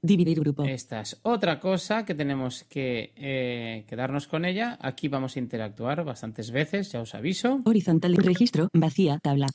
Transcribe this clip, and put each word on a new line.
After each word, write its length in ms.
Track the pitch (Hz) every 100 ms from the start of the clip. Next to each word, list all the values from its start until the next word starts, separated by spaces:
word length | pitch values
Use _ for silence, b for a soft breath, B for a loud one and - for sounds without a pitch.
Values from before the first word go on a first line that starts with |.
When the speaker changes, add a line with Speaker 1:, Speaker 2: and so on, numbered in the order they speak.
Speaker 1:
dividir 360 | 170 196 170 160
grupo. 240 | 147 143 143
Speaker 2:
esta 360 | 127 - 113
es 180 | 107 -
otra 360 | 220 233 190 147
cosa 460 | 185 185 - 220 208
que 80 |
tenemos 520 | 156 139 135 127 - -
que, 460 | 143 131 117 - -
eh, 680 | 139 135 123 120 117 110 107
quedarnos 400 | 117 131 143 143
con 180 | 160 175
ella. 320 | 185 240 -
Aquí 280 | 135 - 151
vamos 280 | 139 131 135
a 40 |
interactuar 640 | 120 117 107 107 120 151
bastantes 480 | 156 117 113 110 113
veces, 400 | 127 156 202 196
ya 100 | 117
os 140 | 113 107
aviso. 460 | 139 185 240 269 240
Speaker 1:
Horizontal, 500 | 220 185 165 175 180
registro, 520 | 185 180 240 151 175
vacía, 440 | 165 160 - 175 147
tabla. 240 | 143 139 135